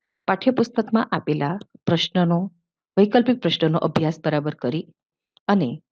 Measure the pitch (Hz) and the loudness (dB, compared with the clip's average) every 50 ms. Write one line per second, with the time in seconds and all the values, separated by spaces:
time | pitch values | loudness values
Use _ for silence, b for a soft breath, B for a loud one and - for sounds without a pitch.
0 | _ _ _ _ _ - 190 185 - 262 247 254 233 226 - 233 220 - 220 220 | _ _ _ _ _ -4 -4 0 0 0 0 0 -2 -2 -2 -4 -2 0 -2 -2
1 | - - 185 151 - - 151 151 147 143 180 202 - - - _ _ - 170 165 | 0 -2 -4 -4 -2 -2 -2 -2 -2 -4 -4 -6 -10 -16 -20 _ _ 0 0 0
2 | - - - 185 175 170 170 170 190 202 - _ _ _ _ _ _ _ _ 190 | 0 -2 0 0 2 2 0 0 -2 -6 -10 _ _ _ _ _ _ _ _ 2
3 | 202 208 233 247 240 254 247 247 - 165 - - 165 160 160 - - 165 147 - | 4 4 4 4 4 2 0 0 -2 -4 -2 0 0 0 2 2 0 0 0 0
4 | 160 156 160 - - 156 151 151 147 151 - - - 123 160 160 - - _ _ | 0 -2 -2 -4 -4 -2 -2 -2 -2 -4 -6 -6 -6 -4 -4 -6 -8 -10 _ _
5 | _ _ _ _ _ _ _ _ _ - 208 196 156 120 131 156 - _ | _ _ _ _ _ _ _ _ _ 0 2 2 2 0 -4 -8 -14 _